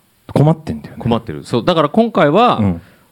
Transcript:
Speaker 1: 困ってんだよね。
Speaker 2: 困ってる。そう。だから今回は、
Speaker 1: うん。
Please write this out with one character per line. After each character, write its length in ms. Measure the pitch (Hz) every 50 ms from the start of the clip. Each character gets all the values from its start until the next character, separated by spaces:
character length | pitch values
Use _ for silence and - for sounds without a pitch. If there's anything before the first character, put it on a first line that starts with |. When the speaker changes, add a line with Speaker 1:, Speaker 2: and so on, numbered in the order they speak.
| _ _ _ _ _ - -
Speaker 1:
困 180 | 123 139 156
っ 100 | 160 156
て 120 | - - 78
ん 100 | 76 -
だ 80 | -
よ 60 | -
ね。 60 | - 120
Speaker 2:
困 140 | 113 117
っ 60 | 110 -
て 100 | - 80
る。 120 | 73 -
そ 160 | - 123 120
う。 40 | 104
だ 120 | - 180
か 60 | 165 175
ら 60 | 190
今 220 | - 214 233 226
回 200 | - 208 165 147
は、 280 | 147 202 240 233 143 101
Speaker 1:
う 60 | 104
ん。 180 | 98 87 82 - - _ _ _ _